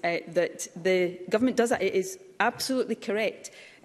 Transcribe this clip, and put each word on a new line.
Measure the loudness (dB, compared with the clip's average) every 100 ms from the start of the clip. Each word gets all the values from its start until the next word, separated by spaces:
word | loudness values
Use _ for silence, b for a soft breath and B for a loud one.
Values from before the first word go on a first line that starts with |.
uh, | -2 -2 -2
that | 0 0 -2 -12 -4
the | 2 2 2 -2 -2
government | 2 2 4
does | 2
that. | 2
It | 2
is | 0 -2 -6 -10 -2
absolutely | -2 -2 -2 -2 -2 -4
correct, | -4 -2 -2 -4 -14 B B B